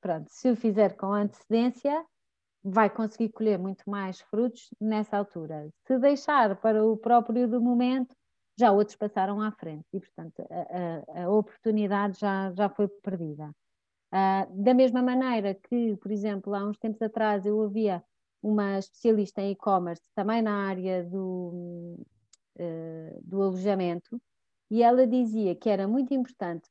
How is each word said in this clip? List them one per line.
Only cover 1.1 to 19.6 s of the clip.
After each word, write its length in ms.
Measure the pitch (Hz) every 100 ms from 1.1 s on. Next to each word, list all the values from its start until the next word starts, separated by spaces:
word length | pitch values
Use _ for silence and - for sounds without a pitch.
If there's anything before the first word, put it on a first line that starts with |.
antecedência, 880 | 208 208 - - 226 247 254 277 302 320 _ _ _ _ _
vai 260 | 196 190 208
conseguir 400 | 214 220 - 226
colher 300 | - 220 190
muito 300 | 190 196 -
mais 320 | 202 190 185
frutos 480 | - 214 247 240 - -
nessa 380 | 214 214 208 202
altura. 520 | 202 175 156 156 151 - -
Se 140 | 262
deixar 560 | 277 285 - 285 220 196
para 280 | 226 214 220
o 120 | 220
próprio 500 | 226 240 233 233 247
do 140 | 240
momento, 540 | 240 240 247 262 254 _ _ _ _ -
já 140 | 233
outros 240 | 202 208 -
passaram 460 | 208 208 190 202
à 100 | 214
frente 340 | - 165 151 -
e, 60 | 190
portanto, 440 | - - 165 - -
a, 720 | 175 - 180 175 160 - 165
a, 20 | 180
a 40 |
oportunidade 880 | 214 214 - 220 214 208 202 202 185
já, 320 | 202 196 190
já 160 | 180 202
foi 180 | 202 202
perdida. 640 | 202 - 180 160 147 151 - _ _ _ _ _
Ah, 360 | 190 190 190 190
da 240 | 185 208
mesma 280 | 254 262 247
maneira 520 | 247 247 262 233 202
que, 420 | 190 - 240 233 202
por 140 | 196
exemplo, 420 | 214 214 202 202
há 100 | 202
uns 140 | 202 208
tempos 240 | 220 214
atrás 440 | 220 220 214 208 196
eu 120 | 214
ouvia 460 | 214 208 214 175 - _ _ _
uma 360 | 208 208 202 196
especialista 640 | 196 _ 233 220 196 -
em 100 | 202
e-commerce, 520 | 196